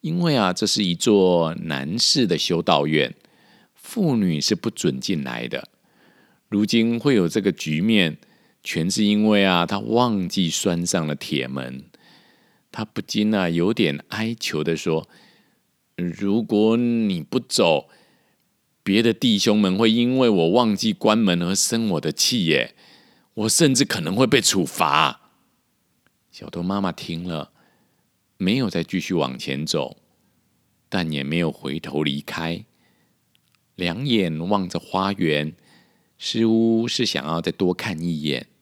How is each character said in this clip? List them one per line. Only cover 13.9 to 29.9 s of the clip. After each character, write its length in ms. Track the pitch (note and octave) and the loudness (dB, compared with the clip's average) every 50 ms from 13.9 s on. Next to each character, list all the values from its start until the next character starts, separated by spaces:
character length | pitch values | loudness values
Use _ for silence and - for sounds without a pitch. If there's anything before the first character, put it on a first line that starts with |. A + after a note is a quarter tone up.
| C#2+ C#2+ - _ | 0 -4 -8 _
哀 260 | - G#2 A2 A2+ A#2 - | -6 -6 -4 -4 -6 -6
求 260 | - - - D#2 D2+ | -8 -6 -4 -4 -2
地 120 | D#2+ E2 | -2 -4
说 320 | D#2+ - F2+ D#2+ D#2+ D#2 _ _ - _ _ _ _ _ _ _ _ _ _ _ _ _ _ _ - | -4 -2 -2 -2 -2 -4 _ _ -20 _ _ _ _ _ _ _ _ _ _ _ _ _ _ _ -8
：“如 440 | F2 F2 E2 F2 G2+ G2 G2 A#2 | -6 -6 -6 -4 -2 0 0 0
果 360 | A2+ G#2+ A2+ G#2 G#2+ A2 A2+ A#2 | 0 0 2 4 4 4 4 2
你 440 | B2 A#2+ A#2+ A#2 A2+ G#2 F#2+ E2+ | 2 0 0 0 0 0 -2 -2
不 160 | D2+ - - B2+ | -4 -2 -4 -4
走， 520 | A#2+ _ - - G#2 F2 D#2+ C#2+ - _ _ _ _ _ _ _ _ _ _ _ _ _ _ _ _ _ _ _ | -4 _ 0 2 4 4 4 2 0 _ _ _ _ _ _ _ _ _ _ _ _ _ _ _ _ _ _ _
别 220 | _ - F#2+ G#2+ A#2 | _ 0 2 4 4
的 100 | A#2 A2 | 2 0
弟 240 | - - A#2+ A2 G2+ | 2 0 0 0 2
兄 220 | - A#2 G#2 G#2+ | 2 2 2 4
们 180 | G#2 F#2+ F#2 G2 | 4 2 2 2
会 140 | A2+ A2+ | 2 2
因 260 | A2 A#2 A#2+ B2 B2+ C3 | 4 2 2 0 2 2
为 120 | C3 A#2+ | 2 4
我 200 | G#2+ F#2 E2 E2 | 4 4 2 4
忘 240 | F#2 A#2+ B2 A2 G#2 | 4 4 4 4 2
记 180 | G2 - A2+ G2+ | 0 0 -2 -2
关 240 | - - G#2+ G#2+ A2+ | 0 2 4 4 4
门 240 | A2+ G2 F2 F2 F2 | 4 2 2 2 0
而 100 | E2+ F#2+ | -2 -2
生 360 | G2 - - - A2+ A#2 G#2+ | -2 -2 -2 -2 -2 -2 -2
我 120 | F2+ D#2 | -2 -2
的 100 | C#2+ D#2+ | -2 -4
气 340 | D2+ - - - - B2 F#2 | -2 -2 -2 0 0 0 2
耶！ 280 | D#2+ D2+ C2+ A#1 A1+ - _ - - - _ _ _ _ _ _ _ _ | 2 2 2 0 -2 -8 _ -20 -20 -20 _ _ _ _ _ _ _ _
我 160 | - G#2 A2 | -4 -2 0
甚 260 | - - E3+ D3 C3 | 2 4 4 4 4
至 80 | A#2 C3+ | 2 0
可 160 | - - A2 | -2 -2 -6
能 160 | E2+ D#2+ F#2 | -4 -4 0
会 100 | G#2 C3 | 2 2
被 140 | A#2+ D3 C3 | 4 4 2
处 240 | G2+ - - F#2+ F2 | 2 2 2 2 0
罚。” 680 | - - - E2+ D2+ C#2+ D#2 D#2+ D2 - - _ _ _ _ _ _ _ _ _ _ _ _ _ _ _ _ _ _ _ _ _ _ | -2 0 0 0 2 4 4 2 2 0 -4 _ _ _ _ _ _ _ _ _ _ _ _ _ _ _ _ _ _ _ _ _ _
小 180 | _ - - - | _ -18 -18 -12
偷 140 | - F2+ F2 | -8 -4 -2
妈 160 | F2+ G2 G2+ | -2 -2 0
妈 140 | G2+ F#2 E2 | -2 -2 -4
听 340 | - - - E2+ E2 F2 F2+ | -6 -8 -8 -8 -8 -6 -6
了， 240 | E2+ D#2 D2 - _ _ _ _ _ _ _ _ _ _ _ _ _ _ _ _ _ _ | -6 -8 -8 -10 _ _ _ _ _ _ _ _ _ _ _ _ _ _ _ _ _ _
没 180 | F#2 F2+ A2 | 0 0 2
有 140 | C3+ C3 G#2 | 2 0 -2
再 140 | - E2+ E2+ | -2 -4 -4
继 160 | - - F#2 | -2 -4 -4
续 140 | D#2+ - F#2+ | -4 0 0
往 240 | E2+ C#2+ B1+ C2 B1+ | 0 0 -2 -4 -8
前 280 | - - C2+ C#2 D2+ | -8 -6 -6 -4 -4
走， 320 | D#2 - D#2+ C2+ B1 | -2 -2 -2 -4 -4